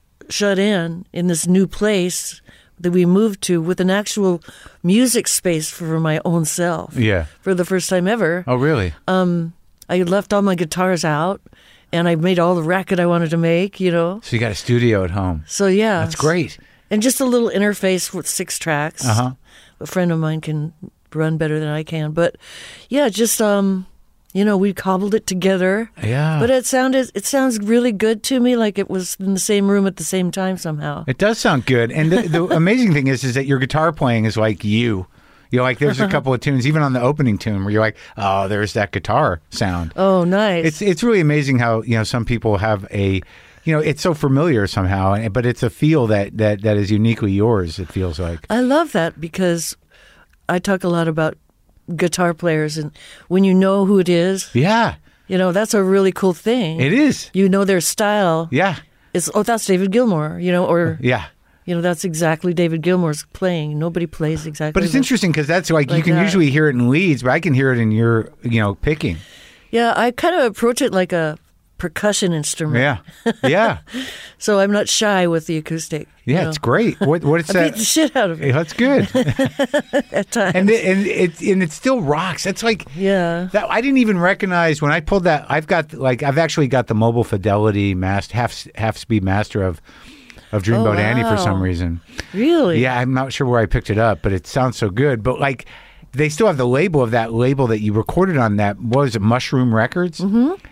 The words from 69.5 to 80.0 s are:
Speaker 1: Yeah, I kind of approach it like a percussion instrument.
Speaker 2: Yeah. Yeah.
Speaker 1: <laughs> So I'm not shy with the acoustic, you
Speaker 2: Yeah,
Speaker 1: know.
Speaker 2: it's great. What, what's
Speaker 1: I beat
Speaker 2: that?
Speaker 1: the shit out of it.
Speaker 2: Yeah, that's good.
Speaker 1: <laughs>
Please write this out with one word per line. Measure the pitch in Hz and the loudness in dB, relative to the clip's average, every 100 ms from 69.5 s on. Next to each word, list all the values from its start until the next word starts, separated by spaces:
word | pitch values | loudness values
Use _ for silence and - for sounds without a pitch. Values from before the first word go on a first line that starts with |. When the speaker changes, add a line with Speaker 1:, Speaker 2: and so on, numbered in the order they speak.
| - _ | -20 _
Speaker 1:
Yeah, | 226 233 - | 0 0 2
I | 233 | 0
kind | 240 339 359 | 0 0 2
of | |
approach | 247 190 240 240 | 0 0 0 0
it | 269 | 0
like | 185 180 | 0 0
a | 180 156 151 _ _ _ - | -2 -2 -6 _ _ _ -12
percussion | 175 - 208 202 190 | -10 -2 -2 0 0
instrument. | 160 143 - 156 120 | -2 -4 -6 -2 0
Speaker 2:
Yeah. | 139 131 - - 226 220 - | 0 -2 -8 -8 -6 -2 0
Yeah. | 170 220 - - | 2 2 -2 -8
Speaker 1:
<laughs> | 240 262 - - - | -10 -10 -12 -20 -8
So | - 202 | 0 2
I'm | 202 | 2
not | 208 - | 0 0
shy | - 214 196 175 | 0 0 2 2
with | 165 160 | 0 -2
the | 156 | -6
acoustic, | 156 165 160 151 - _ - | -4 -8 -6 -10 -10 _ -2
you | 160 | 0
Speaker 2:
Yeah, | |
Speaker 1:
know. | 170 | 0
Speaker 2:
it's | 156 | -2
great. | 113 151 226 - | 0 2 2 0
What, | 135 165 | 0 0
what's | 151 165 156 | 2 0 0
Speaker 1:
I | |
beat | 190 311 | 0 0
Speaker 2:
that? | 220 | 0
Speaker 1:
the | 220 | -2
shit | 320 311 | 2 2
out | 269 202 | 2 -2
of | 160 | -2
it. | 143 | 0
Speaker 2:
Yeah, | 127 | 0
that's | 165 | -2
good. | - 254 285 95 254 | 0 2 2 2 0
Speaker 1:
<laughs> | 190 - 269 - 262 294 - 285 | 0 0 -2 -2 -2 -2 -2 -4